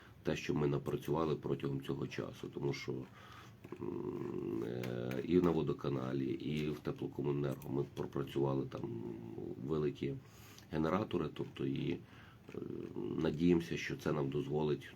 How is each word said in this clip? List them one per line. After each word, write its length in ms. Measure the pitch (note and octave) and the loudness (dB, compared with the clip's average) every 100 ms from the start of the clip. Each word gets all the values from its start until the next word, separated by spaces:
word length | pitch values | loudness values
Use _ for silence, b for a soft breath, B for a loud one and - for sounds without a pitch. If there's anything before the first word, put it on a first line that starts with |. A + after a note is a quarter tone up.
| B B | B B
те, 120 | - D2+ | -2 0
що 180 | - | 2
ми 140 | D2 D2 | 2 4
напрацювали 680 | C#2+ D2 C#2+ D2+ D2+ D#2+ C#2+ | 2 0 -2 0 2 2 2
протягом 460 | C#2 C#2 C#2 C2+ | 0 0 0 -2
цього 260 | - C#2 C2 | -2 -4 -2
часу, 420 | - G1+ - - | -4 -6 -6 -8
тому 200 | C#2 C#2+ | -2 0
що, 200 | C2+ - C2 C2 B B B B - - - | 0 -4 -6 -6 B B B B -18 -14 -8
м, 840 | - - - - - G1+ G1+ A1 | -6 -4 -4 -4 -4 -4 -2 -2
е, 580 | A1+ B1 B1 B1 B1 B1+ | -2 -2 -2 -2 -2 -2
і 120 | - F2+ | 6 8
на 100 | F2 | 8
водоканалі, 760 | E2 D2 C#2 C#2+ C2+ B1+ C2+ C2 | 6 4 0 0 0 0 0 0
і 440 | - - D2+ D2+ | 0 0 0 0
в 100 | D2 | -2
теплокомуненерго 880 | D#2 C#2 C#2 C#2+ C#2+ C#2+ C#2+ B1+ - | -4 -4 -4 -2 0 2 0 -2 -2
ми 140 | C2 C#2 - | -2 -2 -2
пропрацювали 680 | B1+ C#2 C#2 C#2 C#2 C2+ C2 | -4 -2 -2 2 2 2 -2
там 160 | A#1 A#1 A1+ A1+ A1+ A1+ A1 F2 - C#2 | -4 -6 -6 -6 -8 -8 -8 -8 -6 0
великі 460 | D#2 D2+ C#2 C#2 C#2 B B B B B | 2 2 0 -2 -4 B B B B B
генератори, 540 | D#2 D#2+ F#2 A2 F2 D2+ | 0 4 4 2 0 0
тобто 320 | - - - C2+ | -2 -8 -2 -2
і, 260 | C#2 C#2+ | 0 0
е, 80 | D2 B B B B - - - E2 - - - C#2+ | -2 B B B B -12 -8 -6 -6 -6 -6 -2 2
надіємося, 600 | D#2+ D2+ F2 E2+ E2 D#2 | 2 6 8 8 6 -2
що 180 | - C#2 | -2 -2
це 140 | D#2+ | 0
нам 180 | D2+ C#2 | 2 2
дозволить, 600 | C#2+ C2+ D2+ D2+ C#2 - | 0 0 2 2 2 -2